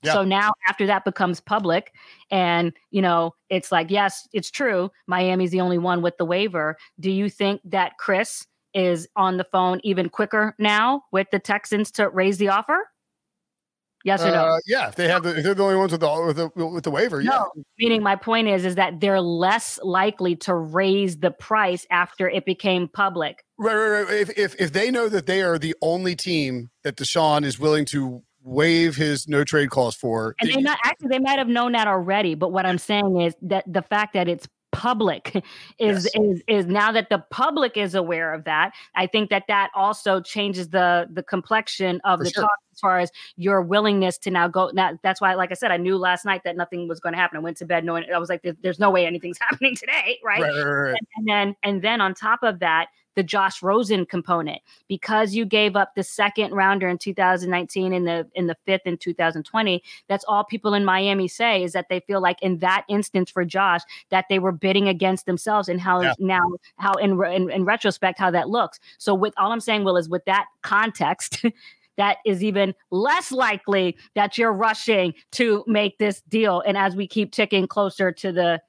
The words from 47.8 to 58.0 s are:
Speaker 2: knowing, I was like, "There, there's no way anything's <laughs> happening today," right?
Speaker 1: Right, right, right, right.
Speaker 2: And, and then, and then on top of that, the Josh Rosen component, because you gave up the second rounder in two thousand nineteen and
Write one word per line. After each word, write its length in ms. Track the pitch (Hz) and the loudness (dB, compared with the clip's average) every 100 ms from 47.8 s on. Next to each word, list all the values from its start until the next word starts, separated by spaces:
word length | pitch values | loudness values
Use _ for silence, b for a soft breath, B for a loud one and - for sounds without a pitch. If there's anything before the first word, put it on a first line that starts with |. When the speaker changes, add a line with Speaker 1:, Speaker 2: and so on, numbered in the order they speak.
Speaker 2:
knowing, 200 | 170 170 165 | 0 -4 -2
I 60 | 175 | -4
was 100 | 170 | -2
like, 140 | 180 | -6
"There, 140 | 175 160 | -6 -6
there's 180 | 185 175 | -6 2
no 100 | 202 | 4
way 160 | 190 170 | 4 2
anything's 320 | 170 160 175 | -2 -8 -6
<laughs> 120 | 233 | -4
happening 260 | 294 262 247 | 0 0 -2
today," 420 | 214 302 202 240 | -4 -2 -2 -4
right? 180 | 226 208 | -2 0
Speaker 1:
Right, 100 | 151 | 0
right, 120 | 147 | 0
right, 260 | 143 143 139 | 0 0 0
right. 60 | 127 | -2
Speaker 2:
And, 80 | 220 - | -6 -6
and 120 | 214 | 0
then, 280 | 208 202 196 | 2 0 -2
and 200 | 202 196 | -4 -2
then 180 | 190 233 | -2 0
on 140 | 196 | 0
top 280 | 185 214 233 | -2 -2 0
of 160 | 240 185 | 0 0
that, 300 | 175 160 170 _ _ | 0 0 -2 _ _
the 80 | - | -4
Josh 400 | 180 208 190 - | -2 0 0 0
Rosen 420 | 180 208 214 202 175 | 0 2 2 0 0
component, 540 | 180 170 170 156 - _ b _ | -4 -2 -2 -2 -8 _ b _
because 480 | 196 - 220 220 202 | -8 0 2 2 0
you 80 | |
gave 320 | 220 220 208 196 | 0 2 4 2
up 180 | 196 | 0
the 80 | - | -2
second 480 | 185 - 208 208 214 | -6 0 -2 0 -2
rounder 360 | 196 190 196 185 | 2 2 4 0
in 100 | 175 | -2
two 160 | - | -6
thousand 340 | 185 185 185 180 | 0 2 2 0
nineteen 440 | 180 175 - 185 | -2 -2 -4 -2
and 160 | 185 | 0